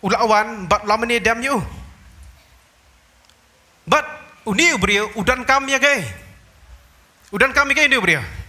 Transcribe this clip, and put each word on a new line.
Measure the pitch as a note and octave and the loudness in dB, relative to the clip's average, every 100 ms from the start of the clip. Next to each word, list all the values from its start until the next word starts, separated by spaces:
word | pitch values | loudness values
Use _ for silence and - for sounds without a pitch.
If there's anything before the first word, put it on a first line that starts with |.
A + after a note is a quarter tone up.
ulawan | G3 A3 A3+ G#3+ A3 A3+ F3+ | -2 0 4 2 2 -6 -2
ba | G#3 G#3 | -2 0
lamani | A3 A#3 A#3+ | -2 0 0
dam | G#3+ A3+ | 0 0
yu. | C4 C4 C#3 - - - - - - - _ _ _ _ _ _ _ _ _ _ _ _ _ _ - | -2 -2 -4 -12 -18 -20 -20 -20 -20 -20 _ _ _ _ _ _ _ _ _ _ _ _ _ _ 0
But | D4+ - - - - - | 0 0 -12 -20 -14 -6
uni | G3+ E4+ | 2 2
ubriu | C#4 F#3+ G3+ G#3+ | 2 2 0 0
udan | - F#3+ B3+ A#3+ | -4 -2 -2 2
kam | C4+ C4+ | 0 2
ya | C4+ | 0
ke. | C#4 C#4 C3+ F2+ - - _ _ - - _ _ _ _ _ | 2 0 -4 -12 -20 -20 _ _ -20 -20 _ _ _ _ _
Udan | G3+ C4 | 0 2
kam | C4+ C#4 | 2 0
ya | C4+ | 2
ke | D4 | 2
uni | B3+ | 2
ubriu. | F#3 D3+ G2 - | 2 -2 -4 -14